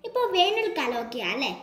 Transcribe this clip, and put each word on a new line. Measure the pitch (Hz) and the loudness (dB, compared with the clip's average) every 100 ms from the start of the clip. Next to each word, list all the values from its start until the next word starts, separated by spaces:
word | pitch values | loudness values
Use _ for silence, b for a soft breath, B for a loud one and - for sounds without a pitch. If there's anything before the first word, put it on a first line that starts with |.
| 466 | -2
ഇപ്പോൾ | 494 466 | 0 2
വേനൽക്കാലമൊക്കെയാ | 359 370 440 427 320 247 240 233 247 180 | 4 4 4 0 0 -2 -2 -4 -4 -2
അല്ലേ? | 226 247 180 | -2 -2 -4